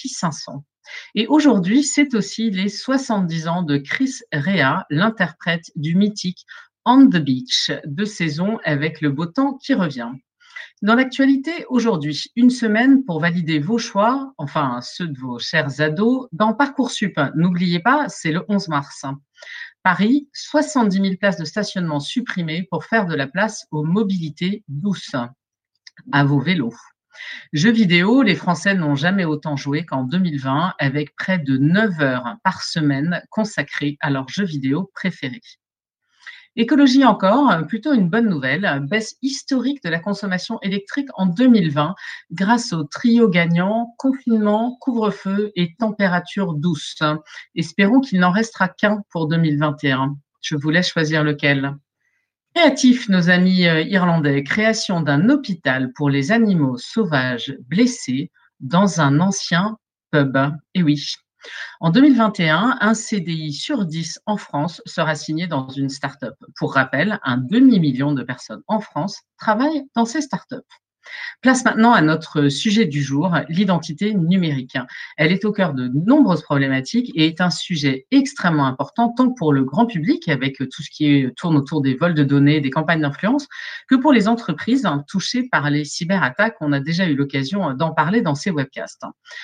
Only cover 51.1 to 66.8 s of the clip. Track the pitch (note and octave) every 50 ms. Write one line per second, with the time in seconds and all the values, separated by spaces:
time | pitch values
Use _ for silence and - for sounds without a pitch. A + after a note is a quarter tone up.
51.1 | D#3 D#3 D3+ D3+ D3 D3+ - D3 C#3 C#3 C3+ C#3 C#3+ C#3+ _ _ _ _ _ _
52.1 | _ _ _ _ _ _ _ _ - E4+ E4+ D4 C#4 C4 - B3+ B3 B3 - -
53.1 | F#3+ F#3 E3+ E3+ F3+ F3+ F3+ F#3 F#3 F3+ F3+ E3+ E3 D#3 D#3+ - G3+ F#3+ F3+ F3+
54.1 | E3+ E3 D3+ D3 C#3 C#3 C#3 C#3 - G#3 G#3+ A3 A3 A3 - - G3 E3+ D#3+ C#3+
55.1 | C#3+ C#3+ E3+ A3+ C#4+ D4 C#4 - F#3+ E3 - C#3 B2+ C3 C3 B2+ - - D3 C#3+
56.1 | C#3 C#3 C3+ C#3+ G#3+ A#3 A#3 G#3 G3 E3+ D3 C3 B2 A#2+ - - - A3+ A3 F3
57.1 | D3+ C3+ B2+ B2+ B2 A#2+ - C#3 C3 - - B2 D3 F#3 B3+ B3 B3 - - -
58.1 | B2+ C3+ D3+ - _ _ _ _ _ _ - B2+ C#3 F3 G3+ G3 E3+ - D3+ C#3
59.1 | C#3 D3 F3+ G3 G3 - - - E3+ E3+ F#3+ G#3+ A3 - _ _ _ _ _ _
60.1 | - D3+ C#3+ C3+ B2+ C3+ C3+ D3 D3+ D#3 - _ - F#3+ F3 D3 D3 C#3+ - -
61.1 | - - _ _ _ _ - - - - - - - - E3 E3 E3 A#3 C4+ D4+
62.1 | C4 A3+ A3+ G#3+ G#3+ - F3 D#3 D#3 E3+ G#3 B3 - - G3 G#3+ A3+ A3 - -
63.1 | A3+ G#3 E3 E3+ E3 D#3+ D#3 D#3 C#3+ - - - D4+ B3+ G3+ D#3+ D3+ E3 E3 E3
64.1 | - - _ - G#3 G3+ - - - C#3+ D3 F3 - - - - - - D#3+ D3+
65.1 | D#3 D3 - - D#3 D#3+ F3+ F3+ D#3+ C3+ C3 C3 C3 C#3 C#3 C3+ C3+ - - C3+
66.1 | - - - A2+ - - - - - - - - - C#3